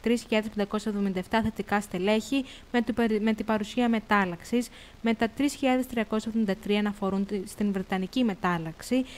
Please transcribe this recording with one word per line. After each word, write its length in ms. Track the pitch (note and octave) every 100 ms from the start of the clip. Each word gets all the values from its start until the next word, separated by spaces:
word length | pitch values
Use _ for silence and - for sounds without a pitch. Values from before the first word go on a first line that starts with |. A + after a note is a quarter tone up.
τρεις 200 | A3+ A#3
χιλιάδες 280 | - A3 G#3+
πεντακόσια 400 | G#3 G3+ G#3+ A3
εβδομήντα 280 | G3+ G3 F#3
εφτά 240 | - A3+
θετικά 380 | G#3+ - - G3+
στελέχη 640 | G3+ F3+ G3 A3 - C4+ C4 - -
με 100 | A#3+
του 120 | A#3
περι-, 260 | A#3 A#3 G#3+
με 120 | A3
την 120 | G#3+
παρουσία 440 | G#3 G#3+ G#3 B3 A#3+
μετάλλαξης, 800 | A3+ - G#3 F#3 E3+ - A#3+ A#3 - - -
με 120 | A#3
τα 140 | A3+ A3+
τρεις 260 | - C#4+
χιλιάδες 320 | - C4 B3+ B3+
τριακόσια 420 | A#3+ G#3 A3 A3+
εβδομήντα 280 | A3+ G3+ F#3+
τρία 200 | G3+ G#3
να 60 | G#3
αφορούν 380 | G3+ F#3+ G3 G3+
τη-, 160 | G3+ F#3+
στην 260 | - G#3
βρετανική 520 | G3 F#3+ F#3 F#3 B3+
μετάλλαξη 800 | A#3 F3+ F#3 E3+ D#3+ - - B3+ B3+